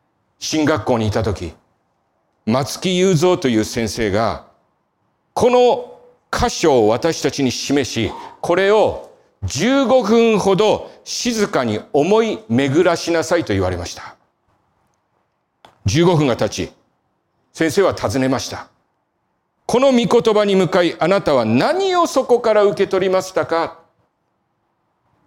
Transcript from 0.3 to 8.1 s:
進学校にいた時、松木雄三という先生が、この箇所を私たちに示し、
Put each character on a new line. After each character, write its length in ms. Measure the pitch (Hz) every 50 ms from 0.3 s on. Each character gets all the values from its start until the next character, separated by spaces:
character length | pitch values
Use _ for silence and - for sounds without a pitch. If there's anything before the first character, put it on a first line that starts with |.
| _ -
進 280 | - - - 156 151
学 180 | 143 156 123 -
校 140 | - 127 113
に 80 | 107
い 40 | 107
た 120 | - 120
時、 320 | 107 110 95 - 87 80 - _ _ _ _ _ _ _ _ _ _ _ _ _ _ _ _ _ -
松 340 | 107 117 135 143 - - -
木 160 | - 190 185 180
雄 180 | 185 196 185
三 220 | 143 170 185 180 175
と 80 | - 131
い 80 | 113
う 80 | 110 107
先 240 | - - 123 113 104
生 220 | - 123 113 101
が、 340 | 92 104 117 104 85 - - _ _ _ _ _ _ _ _ _ _ _ _ _ _ _ _ _
こ 160 | - - 214 247
の 500 | 240 247 247 240 190 - - - - - _ - _ _ _ -
箇 200 | - - 240 233
所 340 | - - - 160 139 123 107
を 40 | 104
私 340 | 113 123 - 165 160 -
た 80 | - 139
ち 120 | - -
に 80 | 139 123
示 400 | - - - - 143 143 127 -
し、 220 | - 117 107 87